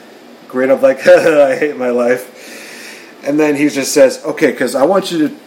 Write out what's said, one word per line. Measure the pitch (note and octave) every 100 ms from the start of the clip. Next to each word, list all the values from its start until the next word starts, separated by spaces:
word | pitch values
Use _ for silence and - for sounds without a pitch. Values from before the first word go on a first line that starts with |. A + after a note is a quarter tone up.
| - - - - -
grin | B2+ C3
of, | B2+
like, | C3+ C3 F3+
<laughs> |
"I | F3+ E3+ D3+ C#3 B2+
hate | D3+ B2+
my | B2+
life." | A#2+ A#2+ B2 - - - - - - - - - - -
And | D3
then | D3+ C#3+
he | D3
just | C3 C3
says, | F#3+ F3 -
"Okay, | D#3 - D3+
'cause | - B2 C3
I | D3
want | G3 -
you | E3 C#3+
to | -